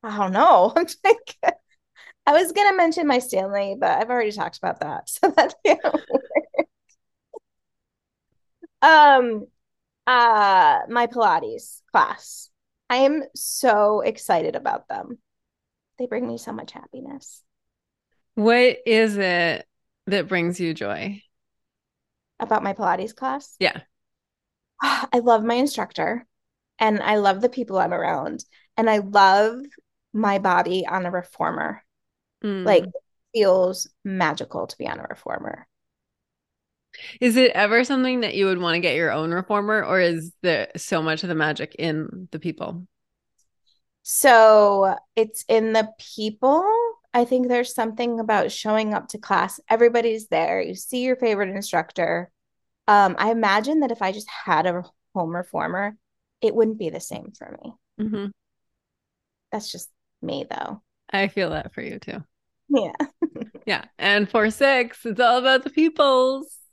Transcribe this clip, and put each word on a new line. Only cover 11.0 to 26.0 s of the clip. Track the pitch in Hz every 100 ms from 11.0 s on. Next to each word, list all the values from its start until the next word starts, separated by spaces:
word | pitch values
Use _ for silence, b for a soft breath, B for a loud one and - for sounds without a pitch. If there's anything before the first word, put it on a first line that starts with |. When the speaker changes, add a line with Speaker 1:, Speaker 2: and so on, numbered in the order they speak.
| 240
Speaker 1:
Pilates | 240 220 156 117 113 - - _
class. | 202 - - - - - _ _ _ _
I | 247
am | 269 302 -
so | - - - 262 208 208 214
excited | - 214 - 175 165 -
about | - - _
them. | - - 240 _ _ _ _ _ _ _ _
They |
bring | 247 220 247
me | 233
so | 226
much | 220 -
happiness. | - - 254 262 277 - - _ _ _ _ _ _ _ _ _
Speaker 2:
What | - 214 240 247 -
is | - 220 220 202
it | 190 175 170 117 - _ _ _ -
that | 196 147
brings | 185 170 175
you | 170
joy? | 156 101 104 202 202 _ _ _ _ _ _ _ _ _ _ _ _
Speaker 1:
About | 220 220
my | 196
Pilates | 196 190 175 208 -
class? | 262 269 - _
Speaker 2:
Yeah. | 180 - - _ _ _ _
Speaker 1:
<sighs> | _ _ _ _ _
I | 269 - - 247
love | 240 226
my | 220
instructor, | 240 285 - 202 -